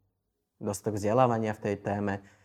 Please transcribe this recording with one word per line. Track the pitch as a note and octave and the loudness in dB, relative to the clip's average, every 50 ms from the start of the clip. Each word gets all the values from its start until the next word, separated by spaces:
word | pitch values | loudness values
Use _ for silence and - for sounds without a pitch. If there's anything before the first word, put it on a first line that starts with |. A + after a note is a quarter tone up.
| _ _ _ _ _ _ _ _ _ _ _ | _ _ _ _ _ _ _ _ _ _ _
dostatok | - - G#2 G2+ - - A2 G#2 | -8 -6 -6 -6 -4 -4 -4 -4
vzdelávania | G2+ G2+ G#2 A2 B2+ C3 A#2+ A#2 A2+ A2 G#2+ G#2 | -2 0 2 4 4 4 4 4 0 0 -2 -4
v | - | -2
tej | - G#2+ G2+ | -2 -2 -2
téme, | G2+ - G#2+ G2+ G#2 G#2 G2+ G2 G2+ - - - _ | -2 -2 -4 -2 -2 -2 -2 -4 -4 -8 -14 -20 _